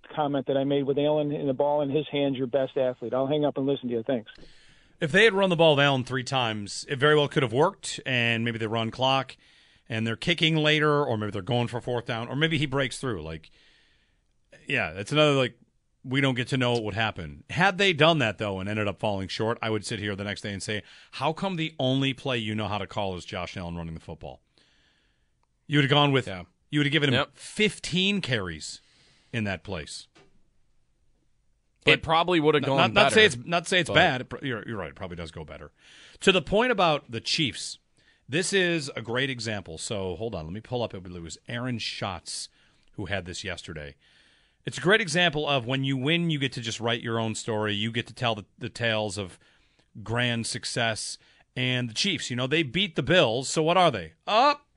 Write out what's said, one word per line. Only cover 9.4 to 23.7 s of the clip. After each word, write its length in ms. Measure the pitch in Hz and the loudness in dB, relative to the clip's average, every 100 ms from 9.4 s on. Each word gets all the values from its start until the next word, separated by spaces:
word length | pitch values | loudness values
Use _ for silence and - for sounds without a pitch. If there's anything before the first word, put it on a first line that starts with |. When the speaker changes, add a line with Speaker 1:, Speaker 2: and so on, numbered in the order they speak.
| _ _ _ _ _ | _ _ _ _ _
Speaker 2:
and 160 | 113 113 | -4 -2
they're 100 | 113 | -2
kicking 420 | - 170 160 160 | -2 2 4 4
later, 460 | 151 151 151 147 | 4 4 4 2
or 140 | 143 113 | 2 0
maybe 140 | 107 | -2
they're 100 | 101 | -4
going 260 | 90 120 120 | 0 2 2
for 140 | 120 | -2
fourth 240 | 120 120 117 | -4 -6 -4
down, 220 | 117 120 | -6 -4
or 80 | 131 | 0
maybe 220 | 160 156 | 0 2
he 60 | 147 | 0
breaks 320 | 135 131 - | 0 -2 -4
through. 240 | 135 98 | -6 -6
Like, 260 | 78 80 - _ _ _ _ _ _ _ _ _ _ - - | -6 -10 -14 _ _ _ _ _ _ _ _ _ _ -20 -6
yeah, 240 | 131 92 | -2 -2
it's 200 | 85 107 | -6 -2
another, 220 | 147 151 | 4 4
like, 220 | 139 123 - _ _ _ _ | 4 2 -2 _ _ _ _
we 160 | 135 131 | -4 0
don't 140 | 139 123 | 2 0
get 140 | 123 | -2
to 80 | 135 | 0
know 160 | 123 | 2
what 100 | 120 | 2
would 100 | 107 | 0
happen. 500 | 98 110 98 80 71 - | -2 -2 -2 -10 -12 -8
Had 280 | - 190 185 | 2 2 4
they 160 | 202 | 0
done 260 | 156 156 165 | 4 4 4
that, 180 | 117 98 | 2 0
though, 220 | 107 95 | -4 -4
and 80 | 95 | -4
ended 180 | 107 104 | -2 -2
up 120 | 90 | -2
falling 280 | 110 98 95 | -2 -2 -6
short, 300 | - 110 117 | -4 -2 -2
I 80 | 113 | -2
would 160 | 110 92 | -4 -4
sit 140 | 110 | -6
here 160 | 104 98 | -4 -4
the 80 | |
next 180 | 101 98 | -6 -6
day 100 | 110 | -8
and 100 | 98 | -8
say, 220 | - 107 - - - | -6 -6 -8 -20 -18
"How 200 | - 139 | -4 -2
come 240 | 160 190 180 | -2 -4 -2
the 180 | 160 - | -4 -2
only 340 | 131 135 135 | 0 2 0
play 240 | 131 139 123 | -2 -4 -2
you 160 | 107 107 | -2 -2
know 120 | 104 | -2
how 100 | 101 | -2
to 80 | 95 | -4
call 280 | - 98 90 | -4 -4 -6
is 80 | - | -8
Josh 300 | 98 87 - | -8 -8 -8
Allen 200 | 87 | -8